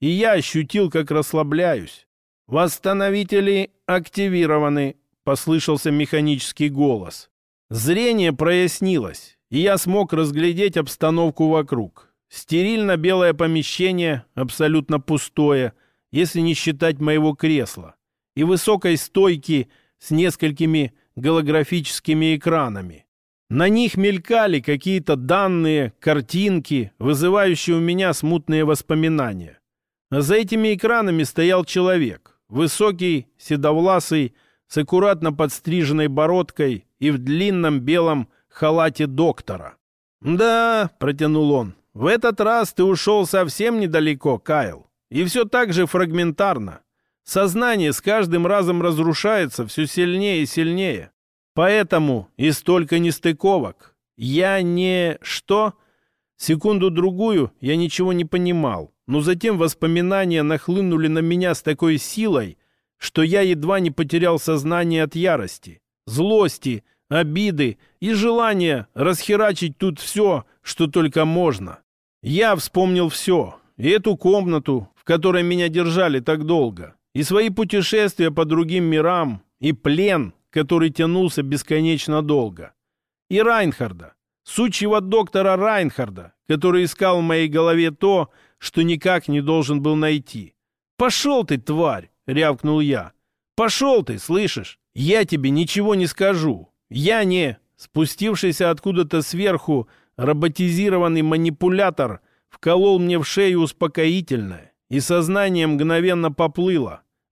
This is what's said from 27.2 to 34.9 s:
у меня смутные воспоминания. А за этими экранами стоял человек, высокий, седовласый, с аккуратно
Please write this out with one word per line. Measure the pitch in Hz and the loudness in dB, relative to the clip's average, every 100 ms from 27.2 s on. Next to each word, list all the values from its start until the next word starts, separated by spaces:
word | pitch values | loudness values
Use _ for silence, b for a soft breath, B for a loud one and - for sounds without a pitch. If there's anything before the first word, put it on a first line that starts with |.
| 175 202 196 160 175 165 | 2 4 2 0 0 0
у | |
меня | 170 180 185 | 2 0 0
смутные | 147 156 170 151 156 | 0 0 0 0 0
воспоминания. | 156 147 - 156 160 156 120 98 80 - _ _ _ _ - | 2 0 0 0 0 0 -4 -8 -14 -20 _ _ _ _ -6
А | 139 | -2
за | 143 214 | 2 2
этими | 202 220 220 | 2 0 0
экранами | 196 220 233 202 165 | 0 0 2 2 0
стоял | 147 - 170 185 | 0 0 2 2
человек, | 165 185 185 180 123 - _ _ - | 0 0 2 2 0 -4 _ _ -8
высокий, | 117 160 - 208 175 180 151 - _ | -2 0 2 0 0 -2 -2 -4 _
седовласый, | - 151 147 156 185 180 - 160 127 _ _ _ _ | -4 0 2 2 4 2 2 0 -2 _ _ _ _
с | 151 | -4
аккуратно | 143 | 0